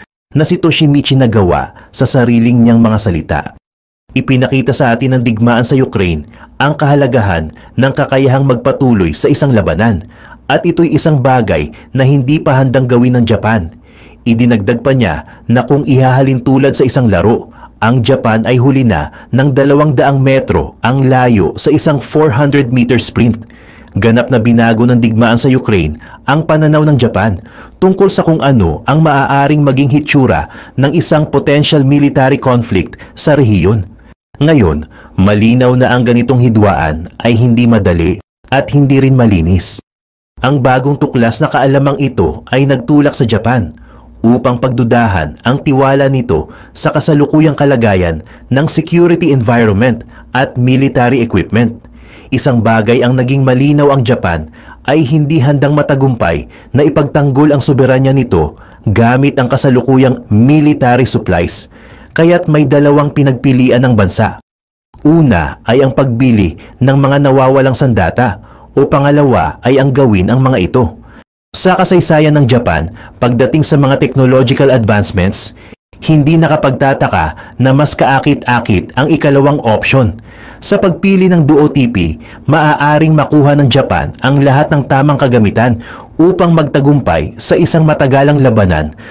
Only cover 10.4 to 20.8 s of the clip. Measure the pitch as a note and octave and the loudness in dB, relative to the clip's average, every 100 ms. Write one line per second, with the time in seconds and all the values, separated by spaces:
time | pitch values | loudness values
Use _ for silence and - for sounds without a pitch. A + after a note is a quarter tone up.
10.4 | - D3+ F3 D#3+ E3+ - E3 D3+ B2+ B2+ | -4 -2 -2 0 0 0 0 0 0 0
11.4 | G#2+ E2 D2+ - - C3 C3+ C#3+ B2+ D#3 | 0 -2 -4 -10 -8 -2 0 0 0 -2
12.4 | D#3+ C3+ C3+ B2+ B2+ B2 B2 B2 A2+ G#2 | 0 0 0 0 0 2 2 2 0 0
13.4 | G#2+ A2+ E2 - - - - - - A#2 | -2 -2 -4 -12 -20 -20 -20 -8 -4 0
14.4 | A#2+ A#2 G2 A#2 C#3 C3 G#2 D#2 - - | 0 0 -2 -2 -2 0 -2 -4 -10 -12
15.4 | - A#2+ - D#3+ D3 B2+ C3 C3 C#3 B2+ | -2 -2 0 -2 0 2 2 2 0 0
16.4 | B2+ C3+ C#3 B2 C3 C#3 A#2+ F2+ G2+ A#2 | 0 0 0 0 0 0 0 2 0 0
17.4 | - - - - A2 B2+ A2 B2+ A#2 A2 | -4 -20 -20 -4 -2 0 0 0 0 -2
18.4 | A2+ B2 C3 C#3 B2 E2 D2 - - A#2+ | 0 0 2 2 0 -2 -4 -12 -6 -2
19.4 | C#3+ C3 C#3 C#3+ D3+ C3+ C#3 C#3 C3+ C3+ | 0 0 2 2 2 0 0 0 0 0
20.4 | - F2 C#2 - | 0 -2 -4 -6